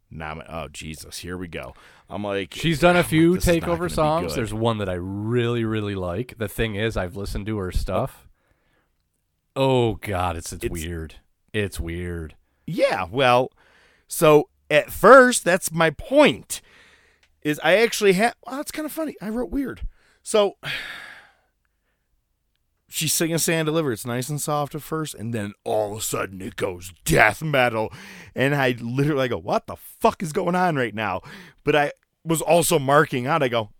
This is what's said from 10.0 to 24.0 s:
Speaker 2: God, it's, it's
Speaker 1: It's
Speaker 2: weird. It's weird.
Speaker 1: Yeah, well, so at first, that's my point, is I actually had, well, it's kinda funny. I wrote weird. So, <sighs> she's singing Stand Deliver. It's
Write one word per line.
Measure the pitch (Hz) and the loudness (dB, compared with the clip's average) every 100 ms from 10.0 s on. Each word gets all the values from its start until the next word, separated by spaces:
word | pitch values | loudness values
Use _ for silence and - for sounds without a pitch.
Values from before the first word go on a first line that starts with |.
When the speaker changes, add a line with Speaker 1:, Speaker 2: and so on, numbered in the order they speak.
Speaker 2:
God, | - 90 90 82 | -4 -2 -2 -4
it's, | - | -10
it's | 85 117 | -8 -6
Speaker 1:
It's | |
Speaker 2:
weird. | 87 80 85 80 - _ _ _ | -6 -6 -8 -10 -14 _ _ _
It's | 110 98 - | -4 -4 -6
weird. | 85 87 87 85 78 - _ _ - | -8 -6 -6 -8 -10 -14 _ _ -8
Speaker 1:
Yeah, | 208 539 92 87 | 0 0 0 -4
well, | 120 127 123 131 - _ _ _ _ _ | 2 4 4 2 -8 _ _ _ _ _
so | - 156 151 - _ _ | 2 6 6 4 _ _
at | 147 - | 2 2
first, | - 190 269 247 240 170 | 4 10 12 10 4 0
that's | 185 - | 0 0
my | 165 160 | 2 2
point, | 139 - 285 262 113 - - - _ _ _ _ _ _ _ | 0 2 6 6 4 -8 -14 -14 _ _ _ _ _ _ _
is | 151 151 | -4 0
I | 160 190 | 4 4
actually | 233 - 202 | 4 4 4
had, | 185 233 - - | 4 2 -2 -10
well, | 262 | -10
it's | 302 | -8
kinda | - 302 | -8 -8
funny. | 320 302 - | -6 -8 -8
I | 202 | -8
wrote | 226 247 | -6 -4
weird. | 277 254 - - - _ _ | -4 -6 -8 -10 -12 _ _
So, | - 214 202 - | 0 2 2 -2
<sighs> | 147 - - - - - - _ _ _ _ _ _ _ _ _ _ _ _ _ _ _ _ | -10 -10 -12 -16 -18 -20 -20 _ _ _ _ _ _ _ _ _ _ _ _ _ _ _ _
she's | - 156 | -6 -2
singing | - 165 160 | 0 0 0
Stand | - 165 156 | 0 0 0
Deliver. | 160 147 | 0 0
It's | 107 | -4